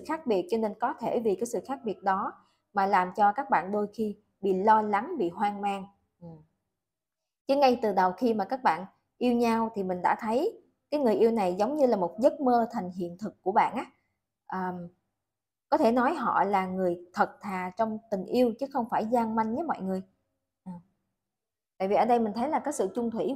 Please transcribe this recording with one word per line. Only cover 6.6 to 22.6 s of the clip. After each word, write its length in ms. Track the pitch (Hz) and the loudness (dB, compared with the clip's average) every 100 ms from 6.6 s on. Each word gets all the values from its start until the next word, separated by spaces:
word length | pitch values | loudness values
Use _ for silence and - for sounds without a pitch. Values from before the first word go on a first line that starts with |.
| _ _ _ _ _ _ _ _ - | _ _ _ _ _ _ _ _ 0
Chứ 80 | 277 | 4
ngay 240 | 269 240 | 4 4
từ 120 | 220 | 2
đầu 180 | 190 185 | 2 2
khi 220 | - 247 | 2 0
mà 120 | 214 190 | 0 -2
các 180 | - | 0
bạn 220 | - 160 190 _ _ _ | 0 0 -4 _ _ _
yêu 160 | 247 | 0
nhau 360 | 240 233 226 226 | 2 2 2 0
thì 100 | 208 | -4
mình 180 | 185 180 | -4 -2
đã 140 | 175 180 | 0 0
thấy 420 | 226 240 403 - _ _ _ | 0 0 0 -4 _ _ _
cái 80 | 294 | 0
người 160 | 247 208 | 2 4
yêu 160 | 226 | 4
này 240 | 226 185 185 | 4 0 0
giống 220 | 220 302 | -2 2
như 80 | 254 | 2
là 120 | 208 | 2
một 180 | 175 190 | 0 2
giấc 220 | 277 302 | 2 2
mơ 260 | 254 240 226 | 2 2 2
thành 200 | 233 180 | -4 -8
hiện 260 | 185 175 175 | -8 -8 -8
thực 220 | 208 - | -12 -8
của 100 | 185 | -2
bạn 240 | 214 160 214 | 2 0 -2
á. 100 | 359 _ _ _ _ _ - | -10 _ _ _ _ _ -10
À, 260 | 185 185 180 175 - _ _ _ _ _ _ _ | -6 -6 -6 -12 -18 _ _ _ _ _ _ _
có 80 | 311 | 2
thể 140 | 233 | 4
nói 220 | 247 247 | 4 2
họ 300 | 330 208 - | 0 0 0
là 220 | 196 202 185 | 2 2 0
người 360 | 185 185 175 - | 0 -2 -2 -6
thật 240 | - 185 - | -2 -2 -2
thà 300 | 208 185 180 - | -10 -8 -8 -4
trong 200 | 220 214 - | -4 -4 -6
tình 140 | 190 185 | -6 -2
yêu 280 | 247 247 214 | 2 2 0
chứ 60 | 277 | -6
không 120 | 269 226 | -4 -4
phải 160 | 160 214 | -4 0
gian 300 | 240 220 220 | 0 0 -2
manh 200 | 220 240 | -2 -4
nhé 80 | |
mọi 180 | 330 - | -4 -6
người. 200 | 190 190 190 _ _ _ _ _ | -4 -6 -8 _ _ _ _ _
À. 80 | 185 175 - _ _ _ _ _ _ _ _ _ | -18 -18 -20 _ _ _ _ _ _ _ _ _
Tại 100 | 190 | 0
vì 80 | 196 | 2
ở 100 | 226 | 2
đây 140 | 240 | 2
mình 140 | 220 | 2
thấy 160 | 214 269 | -2 -2
là 100 | |
cái 140 | 277 | -2